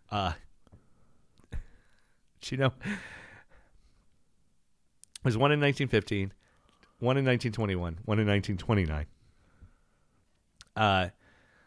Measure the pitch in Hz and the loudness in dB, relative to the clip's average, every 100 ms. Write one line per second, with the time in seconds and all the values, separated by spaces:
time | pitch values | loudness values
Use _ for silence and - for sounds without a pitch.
0 | - 104 92 - - - - - _ - | -8 -4 -4 -6 -14 -20 -20 -20 _ -20
1 | _ - _ _ - - - - _ _ | _ -20 _ _ -12 -10 -10 -20 _ _
2 | _ _ _ - - 131 135 - 202 202 | _ _ _ -16 -8 0 0 -2 -8 -8
3 | - - - - - - - - _ _ | -10 -18 -20 -20 -20 -20 -20 -20 _ _
4 | _ _ _ _ _ _ _ _ _ _ | _ _ _ _ _ _ _ _ _ _
5 | - - 123 110 143 147 143 135 135 110 | -20 -4 -2 2 2 4 2 0 2 0
6 | - 101 98 - _ _ _ _ _ - | 2 -4 -4 -8 _ _ _ _ _ -4
7 | 120 135 131 120 123 113 104 90 85 82 | 0 2 2 2 0 -2 -2 -2 -4 -6
8 | - 107 104 101 101 95 - 104 80 76 | 0 2 4 2 0 -4 2 2 2 -2
9 | - - _ _ _ _ - _ _ _ | -6 -12 _ _ _ _ -20 _ _ _
10 | _ _ _ _ _ _ - 110 104 95 | _ _ _ _ _ _ -10 0 2 2
11 | 90 - _ _ _ _ | 0 -8 _ _ _ _